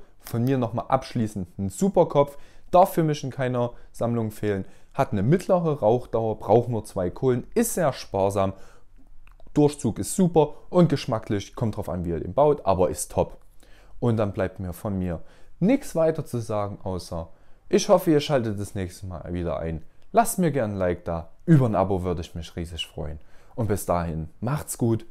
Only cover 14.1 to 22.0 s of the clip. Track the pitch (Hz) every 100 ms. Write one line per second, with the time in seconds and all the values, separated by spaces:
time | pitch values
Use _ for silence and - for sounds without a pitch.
14.1 | 113 101 101 92 - 90 87 110 95 92
15.1 | 80 - - - - 190 277 - 165 160
16.1 | 160 - 120 110 107 101 - 98 92 -
17.1 | 82 80 - - - - 202 - 185 175
18.1 | 147 147 139 110 101 101 101 90 - 92
19.1 | 87 90 87 85 71 82 78 - - -
20.1 | 220 226 - 170 135 107 98 90 87 -
21.1 | 82 - - - 151 123 92 95 92